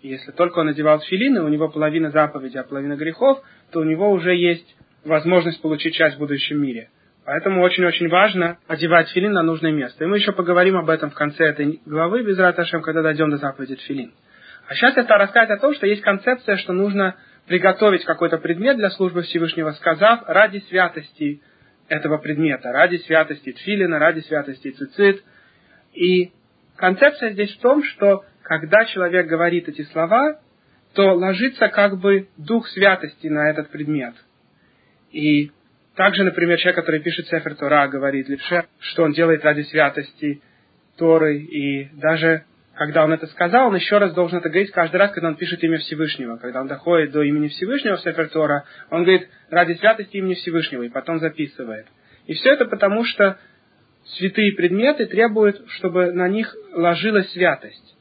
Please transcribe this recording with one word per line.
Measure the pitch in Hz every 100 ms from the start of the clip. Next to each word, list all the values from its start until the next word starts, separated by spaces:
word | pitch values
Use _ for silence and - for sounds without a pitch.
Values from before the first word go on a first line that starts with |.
И | 139
если | 131 151
только | - 175 175
он | 156
одевал | 151 151 151
тфилин, | - 190 269 233
и |
у | 156
него | 151 156
половина | 156 151 160 160
заповедей, | 151 151 147 131 131
а |
половина | 127 139 143 143
грехов, | 160 160 269 269 - _ _
то | 170
у |
него | 156 160 208
уже | 190 170
есть | 180 175 170 _ _ _ _
возможность | 151 156 160 180 165 160
получить | 160 151 160
часть | 160 160 139
в |
будущем | 147 139 - 147
мире. | 139 113 113 _ _ _
Поэтому | - 151 196 185
очень-очень | 180 180 175 - 170
важно | 175 214 185 170 170 -
одевать | 156 165 170 160
тфилин | 185 202
на | 196
нужное | 165 160 160
место. | 151 123 -
И | 160
мы | 202
еще | 202
поговорим | 190 175 180 185 185
об | 160
этом | 160 151
в |
конце | - 147 147
этой | 160 147 143 156
главы, | - 151 165 233
Безрат | 214 190 185 175
Ашем, | 170 165
когда | 151 160
дойдем | 160 151 156
до | 143
заповеди | 143 135 131 131
тфилин. | - 139 120 _ _ _ - - -
А |
сейчас | - 247 269
я |
стал | 240 208
рассказывать | 196 233 220 208
о |
том, | 277
что | 294 196
есть | 208
концепция, | 208 196 247 254 - 196
что | 190
нужно | 180 202 202 190 - _ _ _
приготовить | 180 185 190 214 185
какой-то | - 160 170 160
предмет | 165 170 240 254
для | 196
службы | - 185 170
Всевышнего, | 170 170 165 170 156
сказав | 147 175 160 208 233 202
ради | 175 214 202 -
святости | 180 175 160 147 _ 147 143 _ _ _ _ _
этого | 151 151 151
предмета, | 147 151 156 127 131
ради | 131 175 175
святости | - 160 156 147 -
тфилина, | 123 - 208 180 170
ради | 156 160
святости | 151 151 139 135 139
цицит. | 131 135 - 202 196 _ _ _ _ _ _ _
И | - 175 180 180 _ _ _ _ -
концепция | 185 190 285 294 226
здесь | 196 202 -
в |
том, | 247 302
что | 285 - 202 196 - _
когда | - 160 156 208
человек | 226 190 180 180 165
говорит | 160 170 175 165
эти | 151
слова, | 147 160 170 226 302 302 _ _ _ _ _
то | - 196
ложится | 175 185 185 262 - 208
как | - 202 190
бы | 196 196 196 -
дух | 147 226 -
святости | 185 196 185 151 _ 160
на | 151 151
этот | 151 147
предмет. | 151 151 151 120 120 _ _ _ _ _ _ _ _ _
И | - 151 147 147 _ _ _ _
также, | - 190 185
например, | 185 175 170 170
человек, | 180 175
который | 165 156
пишет | 165 160 -
Сефер | 170 156
Тора, | 147 143 147 139
говорит | 135 139 139 135
лише, | 139 - 175 - _
что | - -
он | 160
делает | 147 165 156
ради | 151 147
святости | 147 151 143 147 143 _ 147 143 _ _ _ _ _ -
Торы, | 165 160 156 147
и | 156 151 143 139 139
даже | 151 156 160 160 160 _ _ _
когда | - 151 160
он | 156
это | 160 160
сказал, | - 175 233 254
он | 190
еще | - 208
раз | 196
должен | 156 170 175
это | 170
говорить | 170 202
каждый | - 165 180
раз, | 202
когда | 196 165
он | 151
пишет | - 170
имя | 165 160
Всевышнего. | - 151 156 - 123 117
Когда | 123 127
он | 135
доходит | 143 - 165 147
до | 151
имени | 147 147 147
Всевышнего | - 185 277 240 180
в |
Сефер | 175 160 151
Тора, | 160 151 143 - - -
он | 165
говорит: | 175 185 - _ _
«Ради | 165 170
святости | 170 208 220 196 196
имени | 190
Всевышнего», | 180 - 165 156 131
и | 120
потом | 135 135 165
записывает. | 160 160 143 - 120 110 - _ _ _ -
И |
все | 160 254
это | 285 233
потому, | 202 202 208
что | 233 - 196 190 _ _ _ _ _ _
святые | - - 185 202 208
предметы | 196 175 190 254 294 226
требуют, | 185 233 214 208 202 -
чтобы | - 185 175 180
на | 175 180
них | 208 233 - -
ложилась | 320 170 170 202 208 190
святость. | 175 180 139 - - _ _